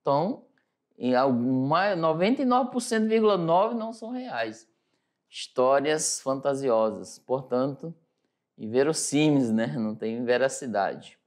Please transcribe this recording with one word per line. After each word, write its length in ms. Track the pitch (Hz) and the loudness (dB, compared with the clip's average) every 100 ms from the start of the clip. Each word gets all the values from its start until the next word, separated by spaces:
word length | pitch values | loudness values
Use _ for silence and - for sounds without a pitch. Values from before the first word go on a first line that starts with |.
Então, 440 | - 143 175 285 - _ _ _ _ _ | 0 0 0 -4 -12 _ _ _ _ _
em 160 | 123 | 0
alguma, 800 | 123 139 123 120 131 135 160 196 | 2 2 2 0 0 0 0 0
noventa 480 | 185 160 160 190 269 | 0 0 0 0 2
e 20 | |
nove 260 | 262 247 254 | 2 2 0
por 100 | 254 | -4
cento 280 | - 226 220 | -2 -2 2
vírgula 300 | 220 214 196 | 2 4 2
nove 360 | 165 170 220 | 2 2 2
não 200 | 233 220 | -2 -8
são 160 | 233 220 | -12 -12
reais. 600 | 247 254 131 113 107 _ _ _ _ _ _ _ | -10 -8 -6 -6 -8 _ _ _ _ _ _ _
Histórias 920 | - - - 127 139 143 156 156 - | -16 -10 0 4 4 2 0 -2 -4
fantasiosas, 1000 | - 135 139 139 135 113 110 101 - - | -4 -2 -2 -2 2 2 2 -2 -12 -18
portanto, 760 | _ 127 139 123 135 139 165 165 _ _ _ _ _ _ | _ -4 -2 -2 -2 -4 -12 -14 _ _ _ _ _ _
inverossímeis, 920 | 110 120 139 160 - 139 151 143 120 | -2 2 2 0 -2 2 4 4 2
né? 160 | 110 117 127 | 0 0 -4
Não 160 | 110 | -4
tem 280 | 110 110 117 | -4 -6 -4
veracidade. 960 | 120 123 135 - 135 101 92 69 - _ | 0 2 2 -2 -4 -2 -2 -4 -14 _